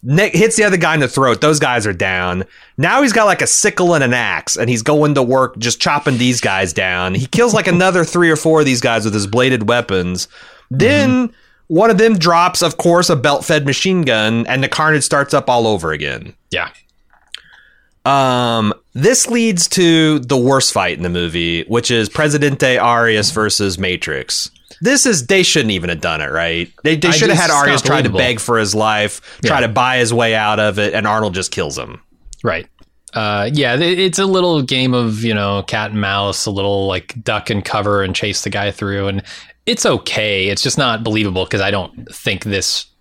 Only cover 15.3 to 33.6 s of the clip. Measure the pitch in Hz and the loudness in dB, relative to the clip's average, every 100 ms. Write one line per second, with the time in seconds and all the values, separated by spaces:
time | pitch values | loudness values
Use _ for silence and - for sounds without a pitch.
15.3 | 147 127 123 113 104 80 76 73 60 - | 0 2 2 2 0 -2 -4 -6 -8 -12
16.3 | - _ 87 85 - _ _ _ _ _ | -20 _ -6 -6 -12 _ _ _ _ _
17.3 | - - - _ _ _ _ - 139 135 | -20 -20 -20 _ _ _ _ 0 2 2
18.3 | 123 120 117 107 107 _ 123 156 247 - | 0 0 0 -2 -4 _ 0 2 2 0
19.3 | 240 233 180 - - 170 165 160 151 123 | 0 0 0 -2 2 2 4 2 0 0
20.3 | 135 123 135 127 107 92 87 87 87 87 | 0 2 2 2 0 -2 -2 -4 -2 -2
21.3 | 85 85 85 - 117 - 120 104 - 151 | -2 -2 -2 -2 -2 0 0 0 0 0
22.3 | 147 143 135 135 123 113 117 117 107 101 | 2 0 0 0 2 2 2 2 2 0
23.3 | - 107 - 101 90 95 90 - 71 64 | 0 -2 0 -2 -2 -4 -4 -6 -8 -6
24.3 | - - _ _ - 190 277 269 185 120 | -8 -8 _ _ -4 0 2 2 0 2
25.3 | 196 180 160 117 95 87 82 87 80 73 | 2 2 2 0 -2 -4 -4 -4 -4 -4
26.3 | 78 85 85 85 - 147 160 170 156 - | -2 -2 -2 -6 -4 -2 0 2 2 2
27.3 | 165 170 147 139 139 135 139 127 95 123 | 2 2 2 2 0 0 0 0 0 0
28.3 | 117 - 117 104 107 107 107 104 - - | -2 0 0 0 0 0 0 -2 -6 -18
29.3 | - - 147 117 110 127 127 120 117 117 | -6 -2 0 0 0 0 2 0 2 2
30.3 | 110 107 107 107 98 104 90 107 107 107 | 2 0 2 0 0 -2 0 0 0 -2
31.3 | 92 90 - 80 69 60 - _ _ - | -4 -6 -4 -6 -6 -12 -16 _ _ -20
32.3 | - 117 85 85 _ - _ - - 107 | -8 -4 -4 -8 _ -20 _ -10 -4 -2
33.3 | 104 104 147 | -2 -2 0